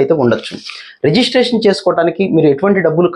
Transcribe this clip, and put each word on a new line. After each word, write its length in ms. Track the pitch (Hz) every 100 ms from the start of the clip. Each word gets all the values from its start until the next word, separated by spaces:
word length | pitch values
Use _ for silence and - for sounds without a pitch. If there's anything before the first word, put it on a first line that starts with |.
అయితే 140 | 135 160
ఉండొచ్చు. 300 | 120 110 - 90 - - - - 139
రిజిస్ట్రేషన్ 560 | 175 254 262 240 226 220
చేసుకోవడానికి 560 | 190 - 170 170 170 196 160
మీరు 120 | 156
ఎటువంటి 260 | 139 196 196 170
డబ్బులు 240 | 156 175